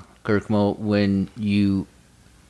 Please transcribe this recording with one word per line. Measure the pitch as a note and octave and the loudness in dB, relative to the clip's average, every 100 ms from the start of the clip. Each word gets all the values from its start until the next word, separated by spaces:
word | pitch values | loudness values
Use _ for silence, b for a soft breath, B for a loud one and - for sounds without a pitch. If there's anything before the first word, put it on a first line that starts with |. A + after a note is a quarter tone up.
| - - | -12 -14
Gurkamal, | - G#2 - G#2+ G#2 - | -2 -2 0 0 0 -2
when | G#2 G2+ G2+ G2 F#2+ - | -2 0 2 0 -2 -4
you | G#2 G2+ G2+ G2 - - _ _ - - _ | -2 2 2 0 -4 -14 _ _ -20 -20 _